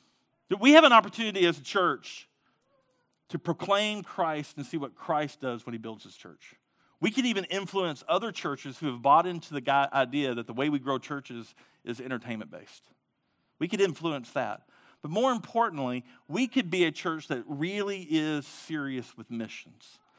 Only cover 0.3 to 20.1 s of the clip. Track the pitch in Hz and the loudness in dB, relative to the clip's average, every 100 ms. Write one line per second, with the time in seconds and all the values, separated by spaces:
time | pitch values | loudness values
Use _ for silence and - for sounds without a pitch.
0.3 | _ - 196 240 302 302 233 196 - 220 | _ -6 4 10 10 12 8 6 -2 -2
1.3 | 190 175 147 127 202 175 135 - - - | 4 2 2 -2 2 2 0 -8 -18 -20
2.3 | _ _ _ _ _ _ _ _ _ - | _ _ _ _ _ _ _ _ _ -12
3.3 | 175 - 160 - 202 214 208 180 - 165 | -8 -4 -4 0 2 2 -4 -8 -2 -2
4.3 | 151 147 - - 165 139 - - 151 147 | -2 -6 -10 -8 -6 -8 -10 -2 0 -2
5.3 | - 131 117 123 117 110 110 98 - 90 | -6 -6 -6 -8 -10 -10 -14 -18 -20 -20
6.3 | - - - _ _ _ - 208 240 247 | -20 -20 -20 _ _ _ -4 -2 0 0
7.3 | 196 180 190 185 196 175 139 - 180 226 | -2 -2 -4 -4 -2 -2 -4 -2 0 0
8.3 | 175 160 139 143 127 151 123 131 151 175 | -6 -6 -6 -10 -6 -6 0 6 6 4
9.3 | 170 - 143 127 139 139 139 127 143 135 | -4 -8 -6 0 2 2 0 0 0 -2
10.3 | 117 113 117 151 143 127 131 - 143 131 | -2 -6 -2 0 0 -2 -4 -4 -10 -10
11.3 | 120 110 - _ _ 113 117 127 123 123 | -14 -16 -20 _ _ -10 -10 -6 -8 -6
12.3 | 110 78 82 101 - _ _ _ _ _ | -10 -10 -16 -20 -20 _ _ _ _ _
13.3 | _ _ - 160 202 196 151 165 143 117 | _ _ -8 -4 2 2 2 -4 -4 -4
14.3 | 139 110 104 _ _ _ _ 151 185 262 | -4 -4 -6 _ _ _ _ -6 0 2
15.3 | 233 - 226 226 156 127 123 - - - | 0 -2 0 0 0 -4 -6 -10 -20 -8
16.3 | 175 254 262 180 180 170 151 180 160 - | -2 0 0 0 2 2 2 -6 -6 -4
17.3 | 127 117 143 170 202 202 196 170 160 156 | -6 -6 -6 -4 -2 -4 -6 0 0 0
18.3 | 151 135 - - 156 139 131 117 - 110 | -4 -6 -14 -8 -6 -6 -6 -10 -16 -10
19.3 | 117 110 - 82 107 - - _ | -8 -8 -12 -20 -20 -20 -20 _